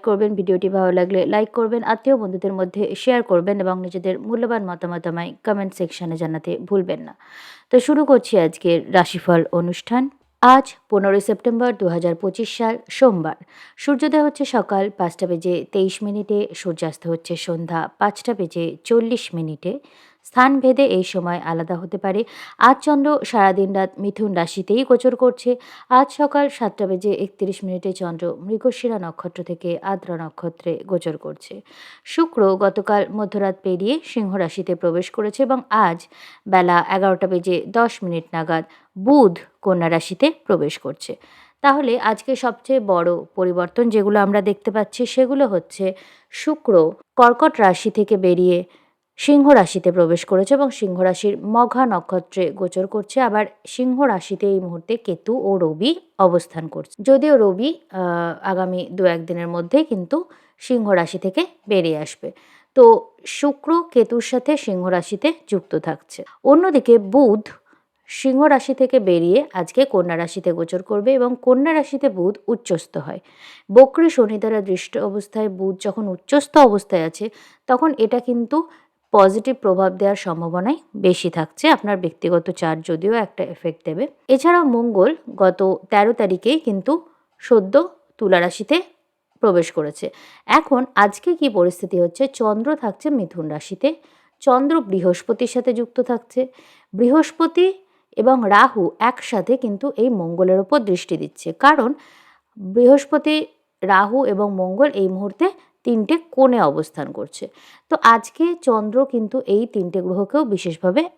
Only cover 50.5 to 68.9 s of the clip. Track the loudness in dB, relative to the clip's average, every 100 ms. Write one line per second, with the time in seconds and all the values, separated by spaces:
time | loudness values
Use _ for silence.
50.5 | 2 0 -2 -6 -2 0 0 -2 -4 -2
51.5 | 0 2 2 0 0 -2 -4 -4 -4 -4
52.5 | -4 -6 -4 -4 -6 -4 -2 0 0 -2
53.5 | -6 -12 -6 -2 0 0 0 -4 -4 -2
54.5 | -2 -4 -10 -8 -6 -6 -8 -4 -4 -2
55.5 | 0 -2 -2 -2 -4 -6 0 2 2 -2
56.5 | -10 -12 -12 -16 -4 2 4 6 4 4
57.5 | 0 -4 -6 _ -8 -4 -4 -4 -6 -6
58.5 | -4 -4 -6 -8 0 0 0 -4 -8 -6
59.5 | -8 0 0 0 -4 -4 -6 -6 _ _
60.5 | _ -4 -2 0 -2 -2 -4 -6 -4 -6
61.5 | _ -4 -2 0 -4 -8 -14 -16 -16 _
62.5 | _ _ 8 8 8 4 _ -16 -4 -4
63.5 | -2 -2 -2 0 0 0 0 -4 -4 -2
64.5 | -2 -2 -4 -2 -2 -4 -4 -4 -4 -4
65.5 | -6 -4 -6 -6 -8 _ -20 -20 _ 4
66.5 | 4 4 2 4 4 4 4 4 2 -2
67.5 | -18 _ _ _ _ -20 -6 -2 2 4
68.5 | 2 0 -2 2